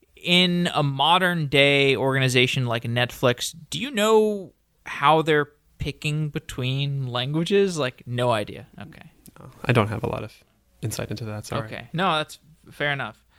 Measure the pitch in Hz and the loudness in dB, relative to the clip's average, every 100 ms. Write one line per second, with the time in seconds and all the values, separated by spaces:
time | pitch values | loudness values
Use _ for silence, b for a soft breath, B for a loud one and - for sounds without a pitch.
0 | _ - - 180 180 175 175 - 143 135 | _ -8 2 4 4 2 0 0 -2 0
1 | 147 180 180 175 143 143 139 143 139 117 | 2 4 2 0 2 4 6 4 2 2
2 | 135 135 131 123 127 135 123 117 117 120 | 0 0 2 4 2 0 -2 -4 -2 -2
3 | 123 - 127 120 - - - 156 262 233 | -2 0 0 0 -6 -12 -12 -8 -6 0
4 | 214 220 214 202 160 _ _ _ - - | 4 4 4 0 -8 _ _ _ -12 0
5 | 143 160 151 151 147 _ _ - 147 - | 4 4 4 2 0 _ _ -10 -8 -6
6 | 156 151 151 151 - - 127 135 143 139 | -4 -2 -4 -6 -10 -6 -4 -2 -2 -4
7 | 127 120 131 151 170 196 196 165 127 - | -4 -4 -2 -2 2 2 2 0 -4 -6
8 | - 120 123 110 104 - - - - - | -6 -2 0 0 -2 -10 -16 -18 -18 -18
9 | - _ - - 131 - - 123 107 110 | -20 _ -20 -20 -20 -6 0 2 2 -2
10 | 120 113 107 - _ _ _ - 113 - | -4 -6 -10 -16 _ _ _ -10 -8 -6
11 | - 107 110 107 - 113 110 - 123 160 | -8 -8 -10 -10 -8 -8 -8 -10 -10 -4
12 | 190 156 151 - _ _ - - 147 139 | 0 -2 -4 -12 _ _ -16 -6 -4 -4
13 | 110 - _ | -8 -12 _